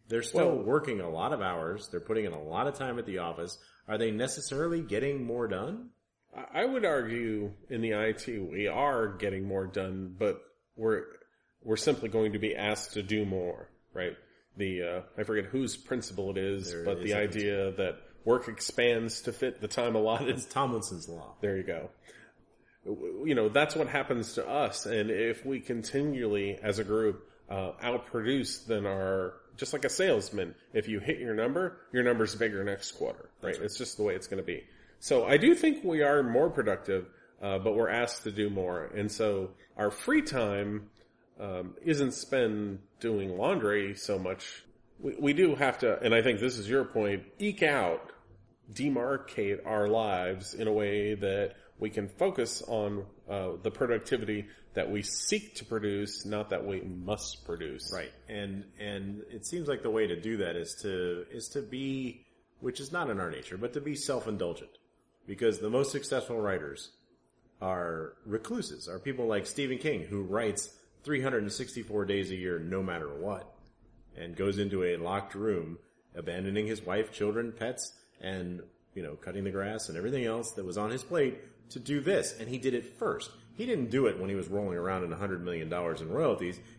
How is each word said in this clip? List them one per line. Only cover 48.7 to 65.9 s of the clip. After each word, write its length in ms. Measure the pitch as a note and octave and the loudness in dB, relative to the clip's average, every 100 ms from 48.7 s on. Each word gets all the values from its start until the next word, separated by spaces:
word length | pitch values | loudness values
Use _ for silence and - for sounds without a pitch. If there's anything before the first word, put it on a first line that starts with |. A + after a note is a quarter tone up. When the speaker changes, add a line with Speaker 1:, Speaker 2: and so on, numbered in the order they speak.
Speaker 2:
demarcate 920 | G2+ C#3+ B2 B2+ C3+ - - G2+ G2+ - | -2 0 2 0 -2 -2 -2 0 0 0
our 220 | G#2+ G#2 | 2 4
lives 680 | A2+ G#2+ F2+ F2+ F#2+ G2 | 4 4 2 0 -2 -6
in 140 | - A2 | -2 2
a 40 | |
way 440 | G#2+ G2+ G#2 G#2 G2+ | 4 4 2 2 0
that 380 | G2+ G2 G2 - - - | 0 2 0 -4 -20 -6
we 100 | A2 | -4
can 180 | G#2+ G2+ | -2 -4
focus 540 | - F#3+ F3+ A#2 - - | 0 2 2 0 -2 -2
on, 380 | A2+ G#2 G2+ F#2+ - - | 0 0 -2 -6 -12 -6
uh, 260 | G2+ F#2 F2 | -4 -2 -2
the 80 | G#2 | -4
productivity 760 | - B2 A2+ - B2 G#2+ G#2 - - - - | 0 2 0 0 -2 0 -4 -6 -14 -6 -2
that 160 | D#2+ | 0
we 100 | G#2 | -2
seek 540 | G2+ - - G#3 - - | -2 -4 0 0 -2 -12
to 100 | A2+ | -6
produce, 600 | A2 G#2 G2+ G#2 - G2+ | -2 0 0 -2 -6 -4
not 260 | G#2+ G#2 | -4 -2
that 120 | F#2+ | -2
we 180 | G2+ F#2+ | -2 -4
must 600 | F#2 F2+ F2 G#2+ - - | -6 -6 -4 -4 -4 -10
produce. 480 | - E2+ D#2 C2 - | -8 -6 -6 -8 -8
Speaker 1:
Right. 180 | F#2 C#2+ - - | -6 -8 -12 -10
And, 360 | G#2 G2+ G2 - - | -6 -4 -6 -10 -10
and 440 | G#2 G2 G2 G#2 - | -8 -6 -6 -8 -10
it 140 | A#2 - | -12 -6
seems 200 | F3 C#3+ | -4 -2
like 140 | C3 | 0
the 80 | A#2 | 2
way 160 | A2 G#2 | 2 2
to 140 | E2+ | 0
do 160 | A2 A2 | -2 0
that 180 | F2 E2+ | 0 -2
is 200 | D#2+ - | -6 -6
to, 420 | G#2 F#2 F2 F2 - | -4 0 0 -2 -6
is 180 | A#2+ - | -10 -8
to 120 | C#3+ | -6
be, 640 | G#2+ B2+ C3+ C3+ B2+ - _ _ _ _ | -6 -4 -4 -2 -4 -8 _ _ _ _
which 200 | B2+ B2+ | -6 -6
is 120 | C#3 | -6
not 180 | F3 C#3+ | -4 -2
in 100 | G2 | -2
our 120 | F2 | -4
nature, 260 | C2+ - F#2 | -6 -8 -6
but 160 | A#2+ | -4
to 80 | D3 | -4
be 140 | D3 C#3 | -4 -4
self-indulgent. 760 | - B2+ A2 G2+ F2 D#2+ - - _ _ _ _ - | -2 -2 -2 -2 -2 -4 -12 -20 _ _ _ _ -12
Because 340 | G2 A2+ F#2 | 0 2 2
the 100 | G#2+ | 2
most 220 | B2+ C#3 | 2 2